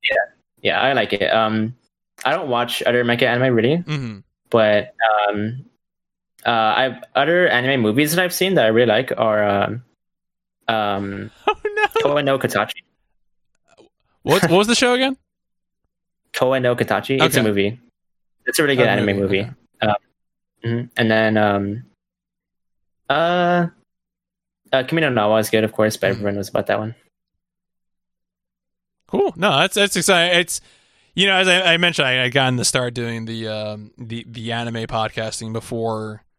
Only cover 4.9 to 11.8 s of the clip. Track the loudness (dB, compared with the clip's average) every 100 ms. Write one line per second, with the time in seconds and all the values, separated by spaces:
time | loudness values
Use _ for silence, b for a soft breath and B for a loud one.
4.9 | -2 0 0 0 -2 -6 -8 -16 _ _
5.9 | _ _ _ _ _ -2 0 2 2 0
6.9 | -4 -6 -2 2 2 2 2 2 2 2
7.9 | 2 0 0 -2 0 0 2 4 4 4
8.9 | 2 0 -2 0 0 0 0 -2 -4 -14
9.9 | _ _ _ _ _ _ _ -4 -2 0
10.9 | -2 -6 -8 -12 -8 -6 -4 -6 -4